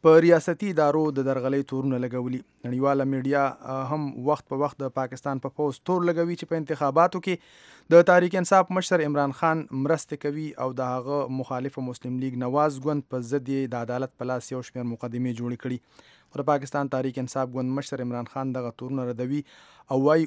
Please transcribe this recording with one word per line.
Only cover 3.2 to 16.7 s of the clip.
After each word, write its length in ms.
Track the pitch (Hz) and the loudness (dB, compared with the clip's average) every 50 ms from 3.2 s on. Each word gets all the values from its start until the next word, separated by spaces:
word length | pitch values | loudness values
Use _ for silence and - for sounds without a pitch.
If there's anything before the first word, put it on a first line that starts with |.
| 127 139 143 143 139 135 127 - | -2 0 0 2 0 0 -2 -6
اه، 320 | - 127 131 135 131 123 151 | -10 -8 -6 -6 -4 -4 -4
هم 320 | 156 151 139 120 117 123 | -4 -4 -6 -8 -4 -2
وخت 220 | 143 147 - - _ | -2 -2 -2 -2 _
په 80 | 139 | -4
وخت 240 | 135 143 147 - - | -2 -2 -4 -4 -6
د 80 | 139 131 | -8 -6
پاکستان 500 | - 135 131 120 131 123 - 143 135 131 | -4 -4 -4 -4 -8 -8 -6 -6 -6 -4
په 100 | - 135 | -6 -8
پوځ 320 | _ - 151 143 135 - _ | _ -2 -4 -4 -4 -6 _
تور 200 | - 185 180 175 | -2 -2 0 2
لګوي 320 | 175 170 165 170 170 175 | 0 2 0 0 -2 -2
چې 80 | - - | -8 -6
په 120 | - 165 | -6 -6
انتخاباتو 640 | 160 151 139 156 135 151 139 135 156 170 180 - 185 | -6 -4 -4 -4 -2 -2 2 4 4 4 4 2 -4
کې 160 | - 190 180 - _ _ - - - - - - _ _ | -4 -4 -4 -4 _ _ -20 -20 -20 -20 -20 -20 _ _
د 120 | 165 170 | 8 8
تحریک 320 | 175 - 180 175 180 180 185 | 10 10 8 6 6 4 0
انصاف 360 | 185 175 - 202 190 185 - | 0 2 6 6 6 6 4
مشر 340 | 185 185 175 - 190 170 156 | 0 -2 0 2 2 2 2
عمران 260 | 147 147 147 143 143 | 2 2 0 0 0
خان 340 | 135 - - 165 160 160 147 - | 0 0 2 2 2 0 -4 -6
مرستې 440 | - 135 135 143 160 147 - _ 151 | -6 -4 0 0 0 -2 -2 _ -10
کوي 360 | 143 - 147 143 151 156 151 - - | -6 -6 -6 -4 -4 -8 -10 -8 -6
او 140 | 127 131 | -6 -6
د 80 | 127 123 | -4 -4
هغه 460 | 131 127 127 127 123 131 143 143 135 127 131 131 | -4 -4 -4 -6 -4 -4 -2 -2 -2 -4 -4 -6
مخالف 380 | 127 - 135 127 127 139 - - | -6 -6 -6 -6 -6 -6 -8 -8
مسلم 400 | 131 123 123 - - 131 127 127 | -8 -8 -10 -10 -8 -8 -6 -4
لیگ 200 | 131 135 123 123 | -4 -4 -4 -4
نواز 400 | 127 123 131 147 151 151 143 135 | -4 0 2 2 2 2 0 -2
ګوند 300 | 131 151 151 147 - _ | -4 -2 -2 -2 -4 _
په 100 | 131 127 | -6 -6
ضد 280 | 120 117 135 143 123 131 | -4 -2 -4 -4 -2 -2
یې 180 | 135 135 135 | -2 -2 -2
د 80 | 120 120 | -4 -4
عدالت 420 | 120 117 113 123 123 131 127 _ _ | -6 -6 -4 -4 -4 -6 -6 _ _
په 60 | 123 | -6
لاس 280 | 127 127 123 - - | -4 -4 -6 -6 -8
یو 100 | 135 127 | -10 -10
شمېر 220 | 123 - _ 127 120 | -10 -10 _ -8 -6
مقدمې 480 | 120 117 117 - 120 117 120 127 127 120 113 | -6 -6 -6 -8 -8 -4 -4 -4 -4 -4 -4
جوړې 180 | 120 120 123 | -4 -6 -6
کړي. 220 | 113 - 131 127 120 _ _ _ - _ - - _ _ _ | -6 -6 -6 -6 -6 _ _ _ -20 _ -20 -20 _ _ _
خو 60 | _ - | _ -4
د 20 | 135 | 0
پاکستان 440 | 143 147 143 135 135 | 0 0 0 0 -4